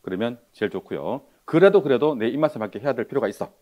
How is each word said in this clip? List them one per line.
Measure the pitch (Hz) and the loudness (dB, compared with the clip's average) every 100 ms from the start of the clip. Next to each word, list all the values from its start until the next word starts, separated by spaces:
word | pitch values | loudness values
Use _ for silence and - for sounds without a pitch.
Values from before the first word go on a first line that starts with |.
그러면 | - 92 117 120 _ | -8 -4 -4 -6 _
제일 | - 104 | -6 -4
좋고요. | 92 - 82 76 131 - _ | -4 -8 -8 -6 -8 -10 _
그래도, | - 160 190 196 | -2 6 6 6
그래도 | 143 123 147 | 4 2 2
내 | 139 113 | 0 -2
입맛에 | 131 156 120 | 0 -2 -2
맞게 | 107 104 | -8 -6
해야 | 135 | -4
될 | 120 110 | -4 -4
필요가 | 135 110 | -2 -4
있어. | 101 98 _ | -4 -10 _